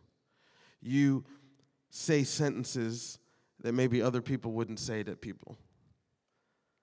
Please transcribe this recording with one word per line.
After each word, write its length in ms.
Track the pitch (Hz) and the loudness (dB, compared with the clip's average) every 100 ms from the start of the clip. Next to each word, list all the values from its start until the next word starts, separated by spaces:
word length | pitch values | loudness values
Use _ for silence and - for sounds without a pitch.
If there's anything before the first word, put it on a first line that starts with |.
| - _ _ _ _ _ _ _ | -20 _ _ _ _ _ _ _
You 440 | 117 139 139 135 135 - - _ _ _ _ | -2 4 4 4 -2 -18 -20 _ _ _ _
say 320 | - - 151 | -4 2 4
sentences 960 | 131 - 147 113 123 131 113 120 - - _ _ _ - | 4 2 0 0 -4 -2 -2 -4 -8 -12 _ _ _ -8
that 120 | 117 | -2
maybe 300 | 120 127 120 | 2 4 4
other 180 | 120 123 | 2 2
people 300 | 120 131 117 | -2 -4 -2
wouldn't 280 | 113 113 110 | -4 -4 -6
say 240 | - 110 | -6 -4
to 100 | 104 | -6
people. 420 | 92 117 95 - - _ _ _ _ _ _ _ _ _ _ _ _ | -8 -10 -14 -16 -20 _ _ _ _ _ _ _ _ _ _ _ _